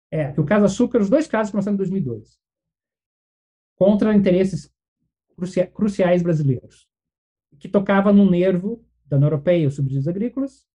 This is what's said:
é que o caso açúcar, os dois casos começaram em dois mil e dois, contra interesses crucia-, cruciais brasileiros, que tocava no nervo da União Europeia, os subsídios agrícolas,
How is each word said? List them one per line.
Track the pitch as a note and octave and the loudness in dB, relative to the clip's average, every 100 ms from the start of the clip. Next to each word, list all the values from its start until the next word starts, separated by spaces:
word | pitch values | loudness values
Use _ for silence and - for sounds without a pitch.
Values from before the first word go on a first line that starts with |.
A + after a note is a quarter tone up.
| - | -10
é | D#3 C#3+ | -6 -4
que | - | -2
o | C#3+ | 0
caso | G#3 | 2
açúcar, | G3+ G3 B3 A#3 | 2 2 0 0
os | G3 | 2
dois | C#4 D#4 | 0 0
casos | A3 G#3 | -4 -4
começaram | G#3 G3 | -4 -4
em | G3+ | -2
dois | F3+ | -2
mil | F#3+ | -4
e | |
dois, | C3 A2 - _ _ _ _ _ _ _ _ _ _ _ _ _ _ | -6 -8 -14 _ _ _ _ _ _ _ _ _ _ _ _ _ _
contra | - F#3 G#3 A3 | -2 2 2 2
interesses | G#3+ G3 F3+ F#3+ D3+ - _ _ _ _ _ _ - | 2 2 2 0 -4 -12 _ _ _ _ _ _ -12
crucia-, | F3+ F#3 F3+ | -8 -4 -4
cruciais | - G#3 G3 F3+ F3+ | -2 -4 0 0 2
brasileiros, | F3 D#3 C#3 A#2+ - _ _ _ _ _ _ _ _ D3 | 0 0 0 -2 -6 _ _ _ _ _ _ _ _ _
que | - | -4
tocava | G3+ G3 G3 G3+ | -2 0 0 4
no | G3+ G3 | 6 6
nervo | F3 F#3 F3+ G3+ A#3 _ _ | 4 2 0 -4 -10 _ _
da | - C#3+ | -4 0
União | D3 | 2
Europeia, | D3+ F3+ F3 C#3+ | 0 0 2 0
os | |
subsídios | C#3 C3 C3+ C#3+ | -2 -4 -4 -4
agrícolas, | F#3+ A#3+ C4+ C4+ _ _ | -4 -6 -6 -8 _ _